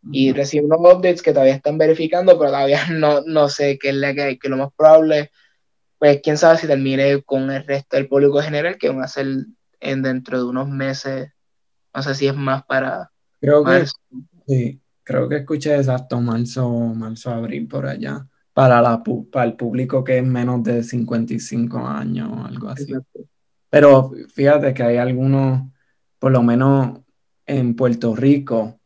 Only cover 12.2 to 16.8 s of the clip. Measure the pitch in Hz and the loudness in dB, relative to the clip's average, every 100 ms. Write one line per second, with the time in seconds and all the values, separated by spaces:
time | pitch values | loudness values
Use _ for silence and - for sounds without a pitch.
12.2 | 139 139 139 135 - 135 131 180 90 _ | -2 -2 -4 -6 -2 -4 -4 -8 -12 _
13.2 | _ _ 143 147 143 135 147 - _ 127 | _ _ 2 2 4 2 2 -8 _ -20
14.2 | - _ - 131 117 - _ _ - - | -20 _ -4 -2 -2 -8 _ _ -6 -4
15.2 | 127 147 139 151 147 143 131 127 131 127 | -2 -4 -4 -4 0 0 2 -2 -4 -4
16.2 | 120 113 120 131 123 117 | -2 -2 -4 -4 -2 -2